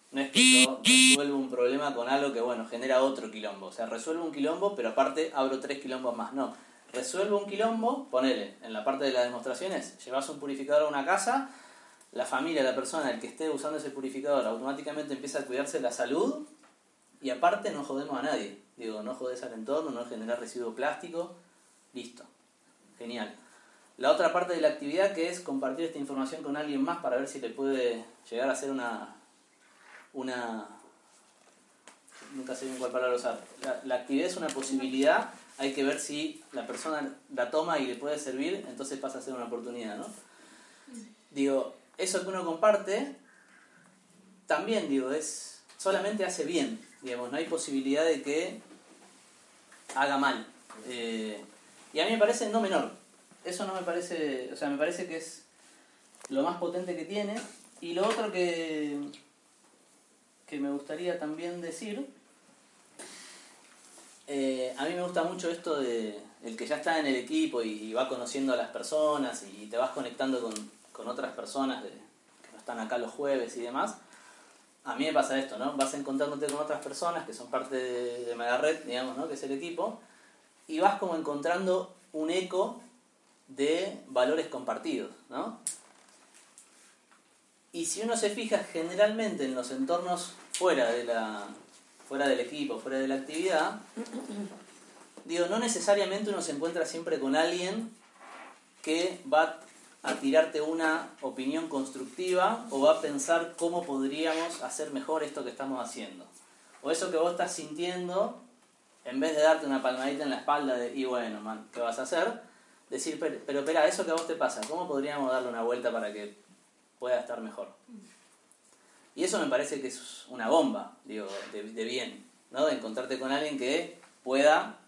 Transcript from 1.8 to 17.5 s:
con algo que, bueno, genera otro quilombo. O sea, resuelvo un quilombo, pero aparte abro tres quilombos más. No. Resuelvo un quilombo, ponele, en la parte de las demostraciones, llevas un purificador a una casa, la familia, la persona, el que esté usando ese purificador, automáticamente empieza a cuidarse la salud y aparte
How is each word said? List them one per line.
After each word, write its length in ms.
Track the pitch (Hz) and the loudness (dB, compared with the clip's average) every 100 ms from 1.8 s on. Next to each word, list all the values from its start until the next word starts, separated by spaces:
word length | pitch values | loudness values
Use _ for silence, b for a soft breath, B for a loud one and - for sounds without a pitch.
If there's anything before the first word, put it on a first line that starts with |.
| 147 | 0
con 140 | 120 120 | 0 2
algo 240 | 139 143 | 2 2
que, 80 | 117 | 2
bueno, 260 | 120 117 110 | 0 0 -4
genera 340 | 117 131 127 | -4 2 6
otro 280 | 135 131 113 | 4 2 -6
quilombo. 360 | 107 107 98 92 | -6 -6 -8 -10
O 60 | |
sea, 140 | - 113 | -6 -4
resuelvo 380 | 117 160 165 | -4 -2 -2
un 80 | 165 | -2
quilombo, 420 | 143 143 170 196 | 0 0 2 2
pero 160 | 196 113 | 2 2
aparte 420 | 123 135 147 160 | 4 4 2 0
abro 260 | 143 131 135 | 2 2 0
tres 200 | 139 135 | -2 -4
quilombos 360 | 131 127 127 117 | -4 -4 -2 -2
más. 160 | 107 | -4
No. 220 | 135 120 B B B - | -2 -4 B B B -10
Resuelvo 460 | 127 135 180 208 202 | -6 -4 0 2 2
un 120 | 202 | 2
quilombo, 580 | 202 226 226 226 277 - | 0 2 2 2 0 0
ponele, 440 | 127 131 113 101 - | 2 4 2 -2 -10
en 100 | 120 | -8
la 120 | 110 | -2
parte 200 | 107 135 | 0 2
de 80 | 139 | 2
las 120 | 123 | 4
demostraciones, 720 | 123 123 123 123 185 160 - - | 2 0 -4 -4 -2 -2 -4 -10
llevas 240 | - 135 139 | -4 -2 -2
un 100 | 139 | -4
purificador 460 | 143 135 135 147 | -4 -4 4 4
a 40 | 151 | 6
una 160 | 143 | 2
casa, 460 | 135 196 233 269 269 B B B B B - | 2 2 4 2 0 B B B B B -10
la 120 | 120 | -6
familia, 380 | 123 131 160 156 | -2 0 2 4
la 140 | 131 127 | 4 2
persona, 340 | 127 165 139 | -2 -2 0
el 80 | 113 | -2
que 80 | - | -6
esté 240 | - 156 | -4 -2
usando 280 | 139 151 151 | -2 -2 -4
ese 120 | 147 | -6
purificador, 560 | 139 131 131 143 139 110 | -6 -6 -4 2 2 2
automáticamente 680 | 113 131 139 151 151 143 | 0 -2 -4 -4 -6 -4
empieza 260 | 131 139 147 | -6 -4 -4
a 40 | |
cuidarse 360 | 127 127 139 156 | -2 -2 -2 -2
la 100 | 123 | -2
salud 560 | - 123 143 254 294 - - - _ _ _ _ _ | 0 0 2 2 0 -8 -16 -20 _ _ _ _ _
y 100 | 135 | -4
aparte 420 | 123 170 | 2 4